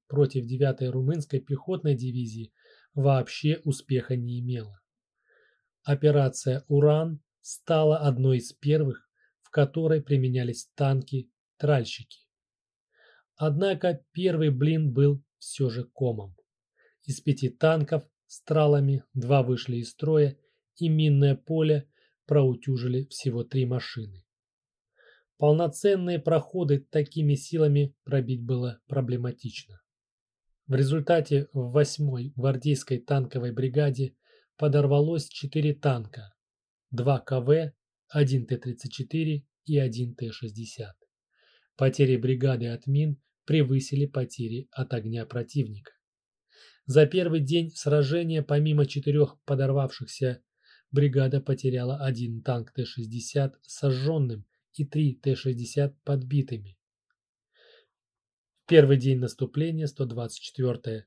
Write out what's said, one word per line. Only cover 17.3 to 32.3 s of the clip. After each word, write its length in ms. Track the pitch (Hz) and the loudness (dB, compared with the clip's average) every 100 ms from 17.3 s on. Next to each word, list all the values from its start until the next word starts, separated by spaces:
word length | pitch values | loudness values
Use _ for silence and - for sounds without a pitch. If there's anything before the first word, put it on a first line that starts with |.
| 135 131 | -2 -2
танков 540 | - 156 160 147 156 - _ _ | 2 2 2 0 -2 -6 _ _
с 160 | - | -12
тралами 600 | - 156 151 143 139 135 - 131 | -2 2 4 4 2 0 -4 -6
два 260 | 120 139 | 2 2
вышли 360 | 123 123 - 120 | 2 -2 -2 -6
из 120 | 117 | -8
строя, 480 | - 120 156 143 139 _ _ _ - | -6 0 4 2 0 _ _ _ -4
и 120 | 165 | 0
минное 460 | 156 156 139 143 | 2 4 4 4
поле 560 | 135 - 160 156 147 - _ _ _ - | 2 -2 0 2 2 -2 _ _ _ 0
проутюжили 800 | 147 131 123 139 127 123 127 139 | 4 4 2 -2 -4 -2 -4 -4
всего 380 | - 131 120 | -6 -4 -4
три 220 | 117 135 123 | -4 -2 -2
машины. 580 | 123 - 117 104 95 _ _ _ _ _ _ _ _ _ _ _ - | -2 -6 -12 -14 -16 _ _ _ _ _ _ _ _ _ _ _ 0
Полноценные 840 | 151 156 170 - 208 196 175 170 | 2 4 2 0 0 2 0 -2
проходы 580 | 147 160 - 185 151 143 | 0 0 0 -4 0 0
такими 560 | - 156 147 160 147 | 0 -4 -2 0 0
силами 640 | 139 - 165 151 143 139 - | 0 -2 2 4 4 0 -4
пробить 400 | - 139 120 123 | -4 -2 -2 -4
было 380 | 117 123 123 117 - | -4 -2 -4 -8 -6
проблематично. 960 | 139 123 123 123 - 110 - - 95 _ _ _ _ _ _ _ _ - | -4 -2 -2 -4 -8 -12 -14 -18 -20 _ _ _ _ _ _ _ _ -4
В 80 | 131 | 0
результате 760 | 135 156 143 170 151 143 143 | 2 0 2 2 2 0 0
в 180 | 139 123 | -6 0
восьмой 600 | 139 147 - 147 127 131 | 2 2 0 -4 -4 -6